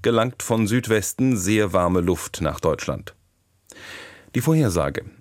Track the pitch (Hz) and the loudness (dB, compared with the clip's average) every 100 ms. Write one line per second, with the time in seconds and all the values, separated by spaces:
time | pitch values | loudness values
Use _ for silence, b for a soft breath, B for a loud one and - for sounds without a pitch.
0 | 113 117 117 - - 113 107 120 110 110 | 2 2 0 -4 -2 0 2 0 2 0
1 | - - 131 117 90 107 104 92 87 92 | 0 0 0 2 2 2 2 2 4 2
2 | 85 85 - - 76 73 82 73 - 65 | 2 -2 -4 -4 -4 0 -2 -2 -4 -8
3 | - _ _ _ _ _ _ B B B | -10 _ _ _ _ _ _ B B B
4 | B B B 127 143 160 127 85 71 - | B B B -2 2 2 2 2 -2 -4
5 | - - | -10 -20